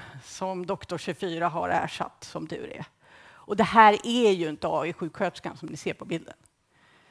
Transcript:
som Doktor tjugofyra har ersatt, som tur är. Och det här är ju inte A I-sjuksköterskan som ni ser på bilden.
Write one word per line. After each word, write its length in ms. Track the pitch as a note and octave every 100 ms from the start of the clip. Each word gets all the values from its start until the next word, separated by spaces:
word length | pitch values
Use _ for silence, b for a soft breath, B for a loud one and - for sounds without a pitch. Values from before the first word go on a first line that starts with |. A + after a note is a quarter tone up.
| B C3+ -
som 420 | - F#3+ F#3 F3+
Doktor 320 | G3 - E3+
tjugofyra 500 | - D#3+ F#3+ E3 E3+
har 200 | E3 F3+
ersatt, 560 | F3 E3+ - - - -
som 220 | - D#3+
tur 240 | - -
är. 140 | - - _ B B B
Och 300 | B B G3+
det 80 | G#3
här 420 | A#3 G#3+ G#3 -
är 240 | A#3 A#3
ju 180 | F#3+ E3
inte 200 | D3+ E3+
A 180 | D#3+ D3+
I-sjuksköterskan 720 | E3+ E3 - F3+ - E3+ -
som 120 | E3
ni 80 | D#3
ser 180 | - -
på 100 | -
bilden. 320 | E3 - - _ _ _ b b b b